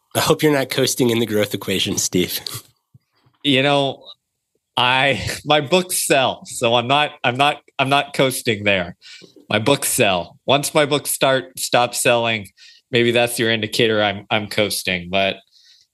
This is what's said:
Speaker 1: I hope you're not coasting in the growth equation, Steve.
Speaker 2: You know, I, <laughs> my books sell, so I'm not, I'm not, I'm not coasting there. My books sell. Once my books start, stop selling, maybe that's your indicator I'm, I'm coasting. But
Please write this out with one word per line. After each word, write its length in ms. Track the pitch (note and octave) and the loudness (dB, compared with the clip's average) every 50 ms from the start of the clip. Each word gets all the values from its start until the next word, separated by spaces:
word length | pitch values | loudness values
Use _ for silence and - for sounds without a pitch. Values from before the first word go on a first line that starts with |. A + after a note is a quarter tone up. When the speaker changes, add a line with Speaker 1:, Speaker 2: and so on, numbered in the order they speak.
| _ _ - | _ _ -4
Speaker 1:
I 40 | - | 0
hope 220 | - F3 D#3 - | 2 2 2 4
you're 100 | D3+ D#3 | 2 2
not 180 | D3 C3+ B2+ - | 2 2 0 -2
coasting 400 | - C#3 B2+ - - - B2+ A#2+ | -2 0 0 0 0 2 2 2
in 100 | A2+ A#2 | 2 0
the 60 | A#2 | 0
growth 280 | G2 G#2 G#2 G#2 - - | 0 0 0 0 -2 -4
equation, 420 | G2 - G#2 F#2+ F#2 - G#2 F2 - | -6 -4 -4 -2 -2 -2 -4 -4 -4
Steve. 420 | - - - F2+ E2+ - - - - - - - - _ _ _ _ _ _ - _ _ _ _ _ _ _ _ - | -4 -2 0 0 0 0 -4 -8 -10 -10 -12 -14 -16 _ _ _ _ _ _ -20 _ _ _ _ _ _ _ _ -2
Speaker 2:
You 180 | C#3+ C3 C3 | 0 2 2
know, 420 | C3+ C#3+ C#3+ C#3+ C#3 C3+ - - - - - _ _ _ _ _ _ _ _ _ _ _ - | 2 2 2 2 0 -2 -4 -8 -14 -20 -20 _ _ _ _ _ _ _ _ _ _ _ -2
I, 520 | B2 B2 B2 C3 C3 C#3 C#3 B2+ F#2+ - - - | 0 2 2 2 2 2 2 0 0 -4 -6 -8
<laughs> 80 | - - | -4 0
my 160 | D3 D3 D3+ | 0 2 2
books 440 | C#3+ B2+ F3+ F#3 F3+ - - - - | 2 2 0 0 0 0 -4 -2 0
sell, 400 | - D3+ C3+ B2+ G#2+ - - - | 2 2 2 2 0 -2 -4 -10
so 280 | - - - B2 A#2 A#2+ | -14 -6 -2 0 2 2
I'm 140 | A#2+ A#2 B2 | 2 2 2
not, 240 | C#3 D3 D3+ C#3+ - - | 2 0 0 -2 -4 -4
I'm 140 | - B2 A#2+ | -4 -2 0
not, 260 | C3 C#3+ D3 C#3+ - _ _ _ - | 2 2 0 0 -4 _ _ _ -2
I'm 100 | C3 C3 | 0 2
not 260 | C#3+ C#3+ C#3+ - - | 2 0 0 0 0
coasting 500 | - C#3 C3 B2+ - - - G#2+ G2+ G2+ | 0 0 0 0 -2 -2 -4 -2 0 0
there. 320 | G#2 G2 F#2 F2 F2+ - _ - - - - - - - - - - | 0 0 0 -2 -4 -10 _ -20 -20 -20 -20 -20 -20 -20 -16 -6 -4
My 120 | G#2+ A2 | -2 0
books 300 | A2 C#3+ C#3+ C#3 - - | 2 2 2 2 0 -2
sell. 500 | - - A2+ G2 F#2 F2 E2 - - _ _ | 0 2 2 2 2 0 -2 -6 -14 _ _
Once 300 | - C3 D3 C#3+ - - | 2 2 2 2 0 0
my 120 | D#3 D3 | 2 2
books 240 | C3+ D3 C#3+ - - | 2 0 -2 -4 -4
start, 460 | - - D3 C3+ C3 C3 B2+ - - | -4 0 0 2 2 0 -2 -6 -10
stop 380 | - - - - B2 B2 A#2+ - | -10 -4 0 2 2 2 0 -2
selling, 540 | - - C3 A#2+ A#2 A#2 A#2 A2+ G#2+ F#2+ - _ _ - - - _ _ - | 0 0 2 2 2 0 -2 -2 -4 -6 -12 _ _ -20 -20 -20 _ _ -2
maybe 200 | B2 A#2 A#2+ A#2+ | 0 2 2 2
that's 280 | A2+ A#2+ A#2+ A#2 - - | 2 2 0 0 0 -2
your 120 | A2+ A2+ | 0 0
indicator 520 | A2+ A2 A2 A2 - - A#2+ A2 A2 G#2 | 0 -2 -4 -4 0 0 0 2 2 2
I'm, 240 | G#2 G2+ G2 G2 F2+ - | 0 0 -2 -4 -6 -4
I'm 180 | A#2 A2 G#2+ G2+ | -4 -4 -4 -4
coasting. 600 | - G#2+ G#2 F#2+ - - - G2 F#2 F2 F2 F2 | -2 -2 0 0 -2 -4 -4 -4 -4 -6 -4 -2
But 260 | G2 G2 G2 F#2+ - - _ _ _ _ _ - _ _ _ _ | -2 0 0 0 -2 -6 _ _ _ _ _ -20 _ _ _ _